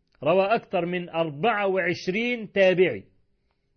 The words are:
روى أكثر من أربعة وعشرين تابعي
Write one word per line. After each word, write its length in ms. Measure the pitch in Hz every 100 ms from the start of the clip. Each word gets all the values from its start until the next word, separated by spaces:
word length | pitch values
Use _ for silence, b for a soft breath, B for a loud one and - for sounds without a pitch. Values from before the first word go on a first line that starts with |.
| _ -
روى 320 | 139 185 196
أكثر 320 | 226 - 185 170
من 220 | 180 175
أربعة 580 | 165 165 143 208 208 202
وعشرين 840 | 190 175 165 - 196 240 240 202
تابعي 520 | 202 190 180 175 104 - _ _ _ _ _ _